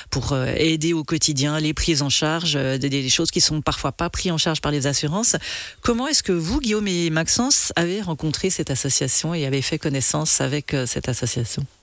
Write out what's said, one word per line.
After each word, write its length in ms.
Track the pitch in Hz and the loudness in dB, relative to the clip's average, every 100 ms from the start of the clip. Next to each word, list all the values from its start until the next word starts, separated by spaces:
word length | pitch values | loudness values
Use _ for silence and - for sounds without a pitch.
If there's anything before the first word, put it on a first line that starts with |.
| - | -4
pour, 240 | 135 120 | -2 0
euh, 140 | 139 127 - | 0 0 0
aider 380 | 160 160 160 | 2 2 0
au 100 | 165 | 0
quotidien 560 | 143 160 - 139 147 151 | -2 0 0 2 0 0
les 140 | 151 | -2
prises 260 | 151 - 151 | 0 0 2
en 80 | 143 | 2
charge, 460 | - 156 165 170 147 | 2 2 0 0 0
euh, 220 | 135 135 | 0 0
des, 100 | 143 | 0
des 180 | 139 131 | -2 0
choses 200 | - 165 | 0 2
qui 120 | 180 | 2
sont 180 | - 156 | 2 2
parfois 320 | 156 - 143 | -2 -2 -2
pas 160 | - 175 | -2 -4
prises 240 | - 185 | -2 0
en 60 | 160 | 2
charge 240 | 170 156 | 0 0
par 100 | 147 | 0
les 140 | 147 135 | 0 0
assurances. 500 | 139 147 180 240 151 - - - - | 0 0 0 2 0 -2 -8 -10 -6
Comment 260 | - 233 269 | -2 0 2
est-ce 140 | 294 | 0
que 100 | - | 2
vous, 260 | 175 160 269 | -2 0 -2
Guillaume 300 | 247 214 208 | 0 0 0
et 220 | 175 170 | 0 0
Maxence, 640 | 156 160 - 247 - - - | 0 0 0 2 4 2 2
avez 240 | 170 196 | 0 -2
rencontré 480 | 185 156 156 143 185 | -4 -4 -2 -2 0
cette 220 | - 156 | -2 -2
association 640 | 135 139 - 135 - 160 | 0 2 2 2 0 0
et 100 | 170 | -2
avez 160 | 135 139 | 0 0
fait 180 | 127 156 | 0 -2
connaissance 640 | 160 135 - 151 156 - | -2 0 2 2 2 2
avec, 320 | 135 147 - | 2 -2 -2
euh, 140 | 143 123 | -2 0
cette 240 | - - | -2 -2
association ? 560 | 120 113 - 117 - 139 - | -2 0 -2 -2 -4 -6 -10